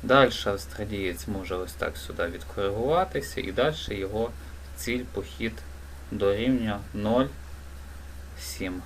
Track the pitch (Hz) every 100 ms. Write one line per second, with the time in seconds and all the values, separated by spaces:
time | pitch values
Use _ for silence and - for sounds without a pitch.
0 | - 135 127 - - 98 - - 104 104
1 | 95 90 - 98 87 92 92 - - -
2 | - - 87 87 - - 98 101 127 165
3 | 185 143 - - 95 95 139 156 - 101
4 | 95 107 117 - - - - - - 123
5 | 123 101 98 - 113 110 - - - -
6 | - 107 98 101 120 131 110 101 98 104
7 | 107 120 139 - - - - - - -
8 | - - - - - - 95 90